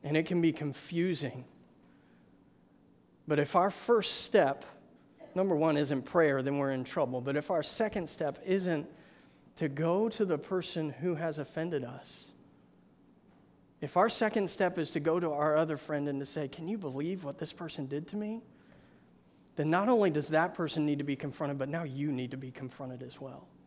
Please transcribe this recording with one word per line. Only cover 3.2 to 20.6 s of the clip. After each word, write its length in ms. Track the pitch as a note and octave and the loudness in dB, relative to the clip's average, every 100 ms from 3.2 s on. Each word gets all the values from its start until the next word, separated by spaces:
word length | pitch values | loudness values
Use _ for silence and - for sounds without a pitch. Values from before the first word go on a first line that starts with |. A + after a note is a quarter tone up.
| - | 0
But 140 | D3+ | 2
if 160 | C#3+ F#3 | 4 4
our 140 | F#3+ | 4
first 500 | - - A#3 - - | 0 2 2 2 -4
step, 440 | - G#3+ C#3+ C#3 - - - - - - - | 4 6 6 2 -10 -20 -20 -20 -20 -20 -8
number 220 | - F#3+ D#3+ | 0 2 4
one, 220 | D#3+ D3 | 4 4
isn't 240 | C#3+ C#3 | 2 0
prayer, 400 | B2 F3 D#3 C3+ | 2 4 6 4
then 160 | C3 C#3+ | 2 0
we're 140 | C#3 | 0
in 120 | C3+ | -2
trouble. 380 | B2+ - C3+ B2+ | -4 -2 0 0
But 140 | B2+ C3+ | -2 -2
if 140 | - | 0
our 120 | G3 | -2
second 480 | G3+ - G#3+ G3+ E3 | -2 -2 -2 -2 -6
step 280 | - D3+ C#3+ | -4 -4 -4
isn't 420 | - F#3+ F3+ D#3 D3+ - - - - - - - | 0 0 2 0 -2 -14 -20 -20 -20 -20 -20 -4
to 100 | D#3 | -4
go 440 | C#3 E3 F3+ A3 | 0 2 2 0
to 160 | - G3 | 0 0
the 100 | D3+ | 0
person 540 | - F#3+ E3 E3+ D#3 | 0 -4 -2 -4 -4
who 240 | C3 F3 | -2 -2
has 240 | D#3+ E3 D3+ | 0 -2 -4
offended 460 | C#3 - E3+ D3+ | -6 -4 -2 -2
us, 420 | B2 B2 - - - - - _ _ _ _ _ _ _ _ - - _ _ _ | -4 -10 -16 -18 -20 -20 -20 _ _ _ _ _ _ _ _ -20 -20 _ _ _
if 160 | D3 F3+ | -2 4
our 140 | A3 | 4
second 400 | - A3 A3 F#3+ | 4 0 2 -2
step 280 | - F#3+ F3+ | 2 0 2
is 120 | D3+ | -4
to 100 | E3 | -2
go 180 | D3+ E3+ | 0 0
to 120 | E3+ | 0
our 260 | D3 D3+ D3+ | 2 2 4
other 220 | D#3+ D3 | 2 -2
friend 280 | - D3 C#3+ | -4 -4 -2
and 140 | C#3 | -4
to 60 | C#3 | -4
say, 220 | - C#3+ | -6 -6
"Can 200 | - E3 | -6 -8
you 80 | A3 | -6
believe 480 | D#3+ C3 D#3+ F#3+ | -6 -4 -4 -4
what 140 | D3+ - | -8 -8
this 140 | D#3+ | -10
person 340 | - E3 - C3+ | -8 -10 -8 -6
did 220 | C#3+ D#3+ | -6 -6
to 80 | G#3 | -8
me?" 260 | G#3 A3+ - - - - - - _ - _ _ - - | -6 -8 -12 -20 -20 -20 -20 -20 _ -20 _ _ -14 -2
then 120 | D3+ | 2
not 180 | E3+ G#3 | 4 6
only 220 | A#3+ G3+ | 6 6
does 200 | D3+ C#3 | 2 2
that 260 | D#3 E3+ | 4 4
person 320 | E3 | 0